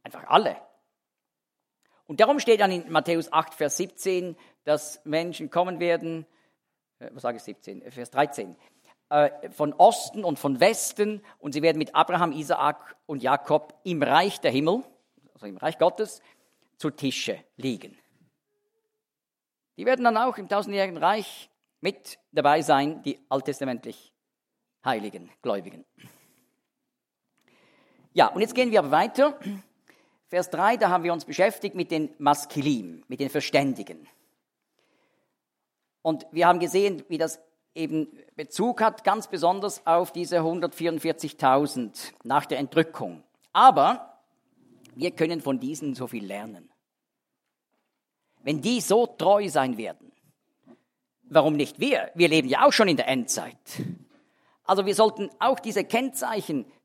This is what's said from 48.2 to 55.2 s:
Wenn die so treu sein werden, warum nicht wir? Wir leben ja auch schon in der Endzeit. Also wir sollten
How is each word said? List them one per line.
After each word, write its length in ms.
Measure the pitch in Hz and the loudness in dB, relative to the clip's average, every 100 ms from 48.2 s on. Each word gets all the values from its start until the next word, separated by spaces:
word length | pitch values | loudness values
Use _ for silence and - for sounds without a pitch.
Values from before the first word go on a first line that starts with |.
| _ _ | _ _
Wenn 180 | - 156 | -6 -4
die 220 | 170 240 | -2 -2
so 240 | - 214 233 | 2 2 0
treu 440 | - 170 202 202 | 0 2 2 2
sein 280 | 147 131 113 | 0 -2 -4
werden, 340 | 110 - _ _ _ _ _ _ _ _ _ _ _ _ - | -10 -12 _ _ _ _ _ _ _ _ _ _ _ _ 2
warum 300 | 160 151 151 | 4 4 2
nicht 240 | 135 - | -2 -2
wir? 300 | 170 175 92 165 | 0 0 -2 2
Wir 120 | 170 | 4
leben 220 | 156 131 | 4 2
ja 160 | 139 147 | 4 4
auch 80 | |
schon 140 | - 202 | 4 2
in 100 | 135 | 2
der 100 | 120 | 0
Endzeit. 760 | 131 113 - 80 - - - - - _ _ _ _ _ _ | -2 -2 -6 -8 -14 -18 -12 -10 -12 _ _ _ _ _ _
Also 240 | - 196 196 | -2 0 0
wir 80 | 196 | 2
sollten 340 | 220 214 | 2 2